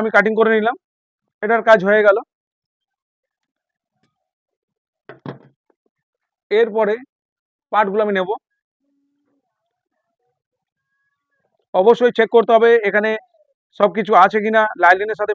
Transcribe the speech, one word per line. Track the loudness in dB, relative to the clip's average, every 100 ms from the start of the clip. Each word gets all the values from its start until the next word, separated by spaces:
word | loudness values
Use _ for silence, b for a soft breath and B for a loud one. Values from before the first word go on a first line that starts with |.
আমি | 2 0
কাটিং | 0 0
করে | 0 0
নিলাম, | -2 -6 _ _ _ _ _ _
এটার | -4 -2 2
কাজ | 2 4
হয়ে | 2 2
গেল। | 0 -4 _ _ _ _ _ _ _ _ _ _ _ _ _ _ _ _ _ _ _ _ _ _ _ _ _ _ _ -20 -20 -20 -20 _ _ _ _ _ _ _ _ _ _ _ -2
এরপরে | 0 -2 -4 -4 -10 _ _ _ _ _ _
পার্টগুলো | -4 -2 -2 -4
আমি | -4
নেব। | -4 -8 _ _ _ _ _ _ _ _ _ _ _ _ _ _ _ _ _ _ _ _ _ _ _ _ _ _ _ _ _ _ _ _ _
অবশ্যই | 0 2 2 0 0
চেক | 0 0
করতে | 2 2
হবে | 2 2 0
এখানে | -2 -4 -6 -12 _ _ _ _ -4
সবকিছু | -2 -2 0 2
আছে | 2 0 -2
কিনা, | 0 -2 2
লাইলিনের | 2 2 -2 -6
সাথে | -6